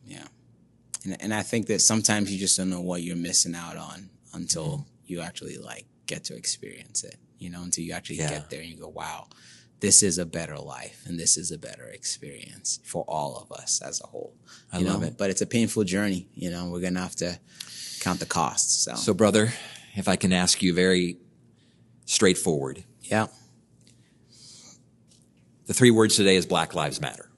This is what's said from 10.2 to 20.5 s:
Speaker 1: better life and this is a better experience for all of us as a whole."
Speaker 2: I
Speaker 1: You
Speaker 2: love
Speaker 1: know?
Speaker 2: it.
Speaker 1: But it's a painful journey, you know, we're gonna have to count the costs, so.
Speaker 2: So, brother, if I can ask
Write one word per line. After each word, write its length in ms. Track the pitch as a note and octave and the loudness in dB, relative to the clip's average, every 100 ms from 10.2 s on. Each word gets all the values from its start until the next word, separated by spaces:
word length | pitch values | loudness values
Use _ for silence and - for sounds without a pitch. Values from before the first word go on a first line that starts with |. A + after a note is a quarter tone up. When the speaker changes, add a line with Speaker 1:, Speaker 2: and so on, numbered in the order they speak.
| E2+ | -4
Speaker 1:
better 320 | E2 D#2+ D2 | -6 -8 -10
life 440 | C#2+ C2 - - - | -12 -12 -14 -16 -10
and 140 | F2 | -4
this 180 | D#2+ - | 0 0
is 140 | F2 | 0
a 60 | - | -8
better 280 | - - - | -12 -16 -18
experience 920 | - - - - C#3 - - - - | -12 -8 -8 -10 -16 -18 -10 -8 -8
for 200 | - - - | -6 -8 -4
all 260 | D#2 C#2+ - | -4 -4 -6
of 140 | - | -14
us 300 | - - - | -14 -4 -4
as 180 | - - | -2 -10
a 60 | - | -10
whole." 260 | - - - _ - _ | -14 -14 -16 _ -20 _
Speaker 2:
I 80 | F2+ | -2
Speaker 1:
You 60 | F2+ | 0
Speaker 2:
love 160 | E2+ | 0
Speaker 1:
know? 60 | E2 | -2
Speaker 2:
it. 100 | - | -2
Speaker 1:
But 120 | G2+ | -2
it's 120 | F#2 | 0
a 40 | G2+ | 0
painful 380 | A#2 A2 - | 2 2 2
journey, 440 | G2+ F#2 G#2 F#2 F2+ | 0 2 0 -2 -6
you 160 | - F2+ | -8 -6
know, 200 | F2 F2 | -6 -6
we're 100 | F2 | -4
gonna 220 | F2+ F2+ | -2 -2
have 140 | F2+ - | -4 -4
to 220 | F2+ F2 _ - - - - - | -6 -6 _ -18 -16 -12 -12 -6
count 200 | - F2+ | -2 -2
the 40 | E2+ | -2
costs, 580 | - D2+ - - - | 0 0 0 0 0
so. 120 | - A#1 | 0 -2
Speaker 2:
So, 180 | - | 0
brother, 400 | F#2+ G#2+ G#2 A2 - - - - G#2 | 4 6 6 4 0 -12 -16 -14 -6
if 120 | F#2+ | 0
I 80 | F#2 | 2
can 160 | G2 | 4
ask 280 | F2+ F2+ | 4 4